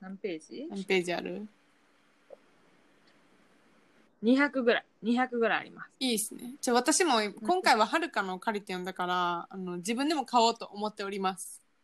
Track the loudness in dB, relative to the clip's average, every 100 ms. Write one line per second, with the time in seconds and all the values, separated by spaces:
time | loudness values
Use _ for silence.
0 | -16 -10 -8 -8 -10 -12 -10 -8 0 0
1 | 0 -4 -6 -8 -12 _ _ _ _ _
2 | _ _ _ -20 _ _ _ _ _ _
3 | _ _ _ _ _ _ _ _ _ _
4 | _ _ 2 4 4 2 2 2 0 _
5 | -2 0 0 0 0 0 -4 -14 -18 -4
6 | 0 0 -2 -10 -14 -6 2 2 4 4
7 | 4 4 2 -2 0 2 6 6 4 2
8 | 0 -2 -2 -2 -4 -4 -4 -8 -6 -4
9 | -2 0 0 -2 -6 -10 -8 -6 -4 -2
10 | 0 -2 2 4 6 4 -4 -6 -6 -6
11 | -6 -2 -2 -2 -8 -18 _ _